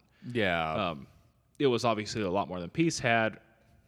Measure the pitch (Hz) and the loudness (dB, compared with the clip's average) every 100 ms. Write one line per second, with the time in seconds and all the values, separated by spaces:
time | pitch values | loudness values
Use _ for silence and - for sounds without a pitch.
0 | _ _ 123 120 95 85 80 - 90 76 | _ _ -6 0 2 2 0 0 -2 -4
1 | 65 - _ _ _ - 139 117 120 107 | -12 -20 _ _ _ 0 2 2 2 0
2 | 101 110 95 95 90 90 87 - 165 - | -2 -4 0 0 -2 -6 -6 0 0 0
3 | 123 117 110 92 - _ _ _ | 2 2 2 -4 -16 _ _ _